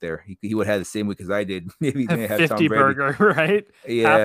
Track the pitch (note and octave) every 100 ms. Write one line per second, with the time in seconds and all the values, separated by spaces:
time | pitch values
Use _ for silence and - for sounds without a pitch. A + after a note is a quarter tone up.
0 | E2+ D#2+ - F#2+ G2+ G#2+ G2+ G#2 F2+ G#2+
1 | G#2 G2 F2+ G2+ G2 F#2 F2 - D3+ C#3
2 | B2 E3 G#2+ G#2+ E3 A2 D#3 A2+ C3+ C3+
3 | C#3 C#3+ G#3 D#3+ D#3+ G3+ G#3 _ - A#2
4 | A2+ D3+